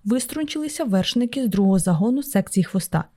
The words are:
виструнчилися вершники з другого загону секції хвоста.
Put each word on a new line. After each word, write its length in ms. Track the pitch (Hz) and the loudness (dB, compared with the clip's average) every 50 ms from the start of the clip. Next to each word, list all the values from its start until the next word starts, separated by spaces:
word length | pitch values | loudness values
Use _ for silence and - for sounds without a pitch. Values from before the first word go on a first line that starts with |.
| _ | _
виструнчилися 800 | 202 233 262 247 - - 302 311 294 - 302 302 302 302 - 320 | 0 0 0 -2 -4 -6 -6 -6 -4 -6 -6 -6 -6 -4 -4 -2
вершники 600 | 240 190 190 185 - - 240 247 240 - 269 262 | 0 2 2 0 2 0 0 0 0 -2 -2 -2
з 20 | |
другого 320 | 220 175 196 196 190 190 185 | 0 2 2 4 4 4 4
загону 440 | - 185 175 156 196 233 254 277 269 | 2 2 2 2 2 2 2 0 -2
секції 400 | - - 202 190 - - 190 170 | 0 0 -2 -2 2 0 0 0
хвоста. 400 | - - 190 - - - 160 - - _ | 2 -2 -4 -4 0 -2 -2 -4 -4 _